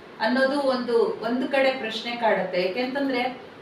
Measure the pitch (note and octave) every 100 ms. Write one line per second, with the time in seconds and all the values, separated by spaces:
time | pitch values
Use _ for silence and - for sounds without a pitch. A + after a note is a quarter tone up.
0 | - - A3+ B3+ C4+ C#4+ C4+ B3 A#3 A#3
1 | G3+ - A3+ B3+ C4 C4+ C4 B3+ A3 -
2 | A#3+ A#3+ A3+ F#3+ F3+ F3+ F#3 B3 B3+ C#4+
3 | C4+ B3 B3 B3+ - -